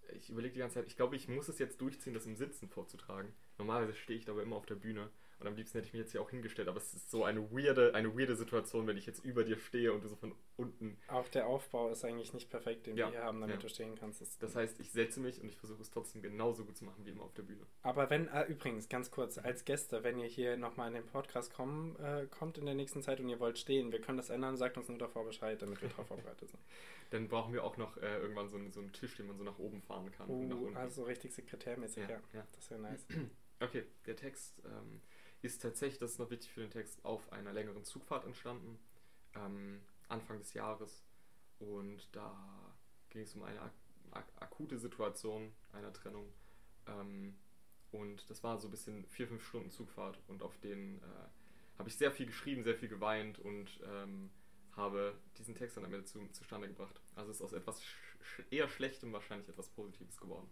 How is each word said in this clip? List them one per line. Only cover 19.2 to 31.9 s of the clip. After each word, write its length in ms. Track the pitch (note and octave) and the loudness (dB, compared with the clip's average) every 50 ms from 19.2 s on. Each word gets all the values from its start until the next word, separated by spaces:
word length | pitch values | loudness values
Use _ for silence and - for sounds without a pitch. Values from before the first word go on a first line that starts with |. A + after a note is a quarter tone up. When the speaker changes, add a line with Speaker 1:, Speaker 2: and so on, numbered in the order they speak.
| B2+ A2+ - | 2 2 0
Speaker 1:
Mhm. 80 | - - | 0 0
Speaker 2:
als 180 | B2 B2 - - | 0 0 2 2
Gäste, 400 | - C3+ C#3+ - - A#2+ A2+ A2+ | 2 2 2 4 2 0 4 4
wenn 140 | A#2+ A#2+ | 4 4
ihr 80 | B2 A#2+ | 4 0
hier 320 | A#2 A#2 C3 B2 B2 B2 | 0 2 4 6 6 6
nochmal 300 | A#2+ A#2+ A#2 - B2 A#2+ | 4 2 0 0 0 0
in 80 | A#2 A#2 | 0 0
den 100 | A#2 A2+ | -2 -4
Podcast 480 | A2+ - C3+ C3 - - B2 B2 - - | 0 0 0 0 2 2 0 0 2 -2
kommen, 420 | - B2+ C3+ D3 D#3 D#3+ E3 D#3+ - | 0 0 2 2 0 0 -2 -2 0
äh, 260 | D3+ C#3+ C#3+ C#3+ C#3 C#3 | 0 2 2 2 2 0
kommt 260 | - - - E3 D#3+ | -2 -2 -2 -2 0
in 80 | D#3 C#3+ | 0 2
der 80 | C#3+ C#3 | 2 4
nächsten 300 | C3+ C#3 C3+ - C#3+ C3+ | 4 2 2 0 0 4
Zeit 160 | - C3+ C3 | 4 4 4
und 100 | B2+ B2 | 4 0
ihr 100 | B2 A#2+ | 2 4
wollt 200 | B2 A#2 A#2 - | 4 4 4 2
stehen, 320 | - - C3+ C#3 B2+ A#2 | 4 8 8 8 8 6
wir 100 | A2+ A2 | 2 2
können 160 | A2 - C3 | 2 2 0
das 140 | B2+ B2 - | 0 2 2
ändern, 260 | A#2+ B2 C3 C3 C3 | 2 2 2 2 4
sagt 180 | B2+ B2 B2 B2+ | 4 4 4 2
uns 120 | B2+ A#2 - | 0 -4 -4
nur 80 | A#2+ | -2
davor 260 | A#2 A#2+ A#2 - A#2 A2+ | -2 -2 0 0 -2 -2
Bescheid, 380 | A2+ G#2+ - A2 A2 A2 G#2+ | -2 -2 0 0 0 2 2
damit 180 | G#2+ G2+ G2+ - - | 0 -2 -2 0 -2
wir 60 | A#2+ | -2
drauf 180 | A#2 - G#2+ | -2 -2 -4
vorbereitet 420 | - - - - - - - - - | -4 -4 -6 -6 -8 -8 -8 -10 -10
sind. 140 | - - - - - - - | -10 -12 -14 -14 -14 -14 -12
Speaker 1:
<laughs> 240 | - - - - - | -12 -14 -14 -6 -2
Dann 160 | - A2 A2+ | 0 0 2
brauchen 260 | G2+ A2+ A2+ A2 A2+ A#2+ | 4 4 2 4 4 2
wir 100 | B2 - | 2 2
auch 140 | - - | 2 0
noch, 200 | - A2+ G#2+ - | 0 -2 -2 -2
äh, 200 | - - G#2+ G#2 | -2 0 2 2
irgendwann 320 | G#2 G#2 G#2 G#2+ G#2 G2+ G2+ | 2 2 2 2 0 -2 0
so 80 | G#2 | -2
einen, 140 | G2+ G2+ G2 | -4 -4 -4
so 80 | F#2+ G#2 | -4 -6
einen 120 | G2+ G2 | -6 -6
Tisch, 240 | G2 - - A#2+ - | -6 -6 -6 -6 -4
den 120 | - G#2 | -6 -6
man 100 | G2+ G2+ | -6 -4
so 60 | G2 G2+ | -4 -4
nach 160 | G2+ G2 - | -4 -2 -2
oben 240 | - G#2 G#2+ G2+ - | -4 -4 -4 -6 -6
fahren 280 | - G2 F#2+ F#2 F#2+ | -6 -6 -4 -4 -6
kann 160 | F#2+ - G2 - | -6 -6 -2 0
und 180 | C3 B2+ B2+ | 0 2 2
nach 80 | B2+ B2+ | 0 0
Speaker 2:
Uh, 80 | A#2+ B2 | 0 0
Speaker 1:
unten. 120 | - G#2 | 0 0
Speaker 2:
also 260 | B2 B2+ B2 B2+ C3+ B2 | -2 -2 -2 -2 -2 0
richtig 280 | A#2+ B2 - - B2+ - | 0 0 -2 -4 -6 -8
sekretärmäßig, 680 | - - - - A2 - B2 A#2+ B2+ A#2 A2 | -8 -8 -8 -10 -6 -2 -2 -2 -2 -2 -4